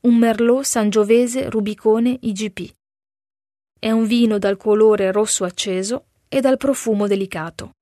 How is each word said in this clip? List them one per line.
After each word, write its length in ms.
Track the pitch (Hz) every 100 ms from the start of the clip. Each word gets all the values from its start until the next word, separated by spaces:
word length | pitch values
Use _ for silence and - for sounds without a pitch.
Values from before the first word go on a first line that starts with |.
un 140 | 240 233
Merlot 480 | 233 220 233 254 277
sangiovese 840 | 240 214 214 208 233 247 247 -
Rubicone 680 | 220 208 208 220 220 233 254
I 100 | 240
G 180 | 196 214
P. 200 | 196 175 _ _ _ _ _ _ _ _ _ _ _
È 100 | 220
un 160 | 226 220
vino 320 | 240 233 208
dal 200 | 196 196
colore 540 | 220 208 220 208 190
rosso 340 | 196 214 - 180
acceso 640 | - 208 185 196 254 _ _ _
e 140 | 269
dal 160 | 262 262
profumo 500 | 269 262 233 208 202
delicato. 640 | 196 190 175 160 - 101 _